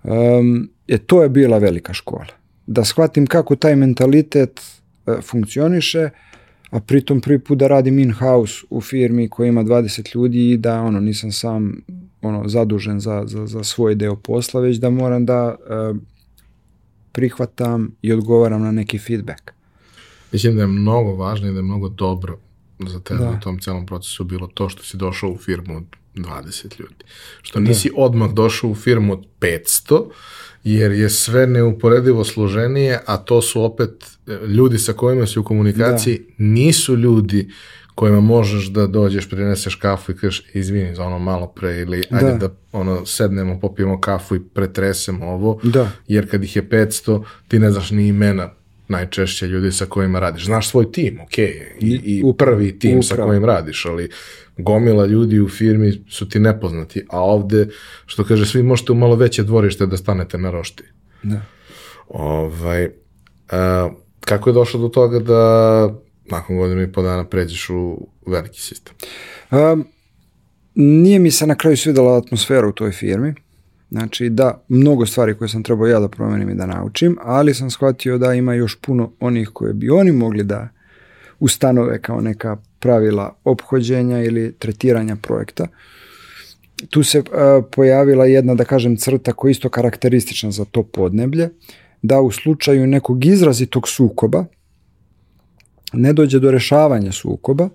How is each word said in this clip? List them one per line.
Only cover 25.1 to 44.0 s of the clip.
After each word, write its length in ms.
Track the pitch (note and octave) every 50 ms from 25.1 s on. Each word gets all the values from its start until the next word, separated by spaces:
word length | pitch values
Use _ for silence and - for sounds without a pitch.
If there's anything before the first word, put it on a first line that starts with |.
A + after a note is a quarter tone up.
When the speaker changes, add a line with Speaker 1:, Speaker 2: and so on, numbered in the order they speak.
| F2+ - - F#2+
Speaker 2:
u 80 | F2+
firmu 400 | G2 - - F2+ F2 F2 E2+ D#2+
od 60 | D#2+ E2+ - - _ _ _ _
dvadeset 640 | G2 F2+ E2+ D#2+ E2 E2+ F2+ F#2+ - - - - -
ljudi. 260 | - - - _ - _ - - - - - -
Što 180 | _ - - G#2+
Speaker 1:
Da. 60 | G#2 A2+
Speaker 2:
nisi 220 | A#2 G2+ - C#3 -
odmah 360 | - C3+ B2 A#2 A2+ A2 G2+ G2
došao 360 | A2 A2 A2+ A2 - - A2+
u 60 | G#2
firmu 380 | G#2 - B2+ B2 A2+ G#2 G2+ F#2+
od 120 | F#2+ - - _ _
petsto, 720 | - F2+ E2+ D#2+ - - - - - - D3 D#3+ - - - - - - - - - - - _ _
jer 280 | G#2+ G#2+ G#2+ G#2+ G#2
je 180 | G2+ G#2 G#2+ G#2
sve 380 | G#2 - - A#2 A#2 B2+ C3
neuporedivo 760 | C3 B2 A#2+ A#2 A#2 G#2+ A2 - A2+ A#2 B2+ B2+ C3 B2 A2+ G#2
složenije, 760 | - - A2 G#2+ G2 G2 A2 A#2 B2 C3+ C#3 C#3 C3 B2+ A2+ -
a 120 | - G2+
to 240 | G2 - - A#2+ A#2
su 220 | A2+ - - A#2 A2
opet, 260 | A2+ A2 - A#2+ G#2 - _ - - - _ _
e, 200 | - G#2+ F#2+ G#2+
ljudi 300 | G#2+ G2+ A#2 C3 B2+ A#2
sa 160 | G#2+ - - G#2
kojima 320 | - B2 B2 C3 C3 A#2
si 120 | G2+ - A2+
u 40 | G#2
komunikaciji, 760 | - A2 G#2+ G#2 G#2 G2+ A2 A2 B2 A#2+ A#2 A2 B2 A#2
Speaker 1:
Da. 60 | - - - _
Speaker 2:
nisu 580 | - G#2+ G#2+ G#2+ A#2 C3+ D#3+ E3 - - - B2+
ljudi 520 | A#2 A#2 B2 A#2 A2 G2+ F#2+ G2+ G2+ F#2+ F#2+ - - - - - - - _ _
kojima 240 | - A2 G#2 G#2 G#2
možeš 460 | G#2 A2 A#2 A#2 G#2+ G#2 G#2 G#2 G2
da 200 | F#2+ G2 G#2+ G#2
dođeš, 420 | F#2+ F#2 G#2+ G#2 G2 G2 G2 F#2+ -
prineseš 460 | F#2+ F#2+ G2+ G2+ G2+ F#2+ - G2 -
kafu 360 | - - G2+ G2 F#2 - -
i 40 | F2+
kažeš, 280 | - - G2 F2+ - - _ -
„Izvini 420 | G2 F#2+ F#2+ G2+ G2+ F#2+ F2+ E2+
za 80 | F2+ F2
ono 160 | F2+ F2+ F2+
malo 280 | F2+ F#2 F#2 F2+ F2
pre”, 320 | F2 _ - F#2+ F2+ E2+ F2
ili, 240 | F2 F2 F2+ F2 F2+ -
„Ajde 200 | B2 A#2 - C#3
Speaker 1:
Da. 60 | B2
Speaker 2:
da, 160 | A2+ G2+ F#2 - _ _ _
ono, 340 | - G#2 F#2 F#2+ F#2+ F2+ F2
sednemo, 540 | - - - A2 G2 G2 G2 F#2+ F#2 F#2 F#2
popijemo 420 | G#2 G2 F#2+ - G2 F#2+ F#2+ F#2